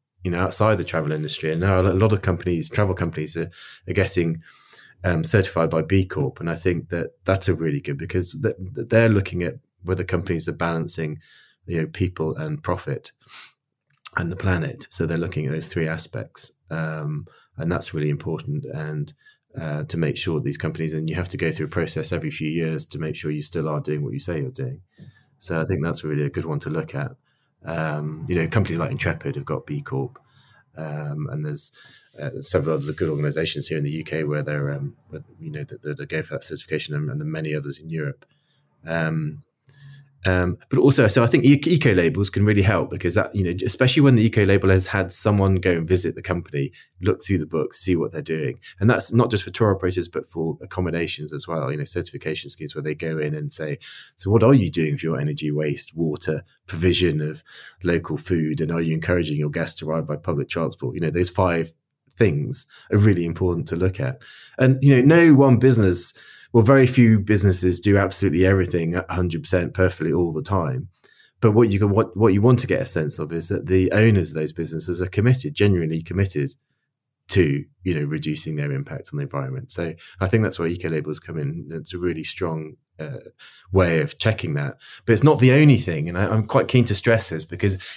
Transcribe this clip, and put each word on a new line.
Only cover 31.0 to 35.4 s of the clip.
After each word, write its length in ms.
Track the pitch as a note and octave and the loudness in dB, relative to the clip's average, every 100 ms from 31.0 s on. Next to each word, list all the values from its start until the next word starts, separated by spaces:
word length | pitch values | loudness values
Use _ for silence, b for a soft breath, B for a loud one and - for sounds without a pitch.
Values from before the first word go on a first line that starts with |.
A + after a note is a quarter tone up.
| D2 D2 D2+ | -8 -8 -8
and 140 | D2+ D2+ | -8 -8
there's, 260 | D2 - B B B B - | -8 -12 B B B B -12
uh, 200 | C#2+ - | -12 -10
several 360 | - F2+ D2+ D#2 | -2 -2 0 -4
other 180 | C#2+ | -4
good 160 | D2 E2 | -4 -4
organizations 580 | D2 D2+ D2 D#2+ D2+ - | -2 -2 -2 -4 -6 -6
here 100 | D#2+ | -4
in 60 | |
the 80 | D2 | -4
U 120 | D#2 | -6
K 200 | D#2 D#2+ | -6 -6
where 200 | D2 D2 | -4 -4
they're, 280 | D2 D2 C#2+ | -4 -4 -4
um, 240 | C#2+ C#2 - _ | -6 -8 -12 _
where, 140 | D#2 - | -18 -18
you 120 | _ | _